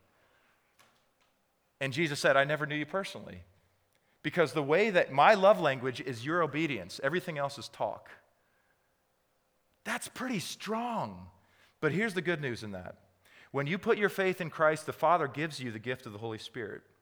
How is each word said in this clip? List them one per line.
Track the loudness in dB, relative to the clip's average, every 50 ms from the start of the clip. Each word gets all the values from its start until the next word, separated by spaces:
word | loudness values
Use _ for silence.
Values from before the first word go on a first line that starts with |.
| _ _ _ _ _ _ _ _ _ _ _ _ _ _ _ _ _ _ _ _ _ _ _ _ _ _ _ _ _ _ _ _ _ _ _ _
And | -6 -4
Jesus | -2 -2 -2 -2 -2 2
said, | 4 6 6
"I | 6
never | 6 4 2 -2 -2
knew | -4 -4
you | -4 -4
personally." | -4 -4 -6 -6 -6 -10 -12 -14 -14 -16 -16 -18 _ _ _ _ _ _ _ _ _ _ _ _ _ _ _ -8
Because | -2 2 2 2 2
the | 2 -2
way | 2 4 4 4 4 4
that | 4 4 2 4
my | 4 6 8 8 8
love | 8 8 6 6 6
language | 4 0 0 0 -4 -6 -6 -4
is | -8 -8 -8 -6 -4
your | -2 0 0
obedience, | 0 0 0 -2 -2 -2 -4 -6 -8 -10 -10 -6
everything | -4 -2 -2 -2 -4 -4 -6 -4
else | -4 -6 -6 -10
is | -14 -14
talk. | -8 -6 -6 -6 -6 -8 -14 -20 -20 -20 _ _ _ _ _ _ _ _ _ _ _ _ _ _ _ _ _ _ _ _ _ _ _ _ _ _ _ _ _ _ _ _ _
That's | -6 -6 -6 -6 -10
pretty | -10 -8 -6 -4 -4 -4
strong. | -4 -6 -10 -10 -6 -4 -4 -4 -2 -4 -4 -4 -4 -6 -8 -12 -16 -18 -20 _ _ _ _ _ _ _ _ _
But | 0 0
here's | 2 2 0 0 -2
the | -2
good | -2 -2 -2 -2
news | -2 -6 -6 -6 -8
in | -10
that. | -10 -10 -12 -12 -16 _ _ _ _ _ _ _ _ -20 -20 _
When | -4 -4 -2 -2
you | -4 -2
put | 2 2 2 4
your | 2 0
faith | 2 2 0 0 0 -2
in | -6 -8
Christ, | 0 4 4 4 4 2 -4
the | -8
Father | -4 0 4 4 4 4 2 -2
gives | -2 -4 -4 -4 -6 -8
you | -8 -8
the | -8 -8
gift | -6 -6 -8 -8 -8
of | -14
the | -12 -10
Holy | -8 -8 -8 -10
Spirit. | -12 -12 -10 -10 -10 -8 -10 -14 -16 _ _ _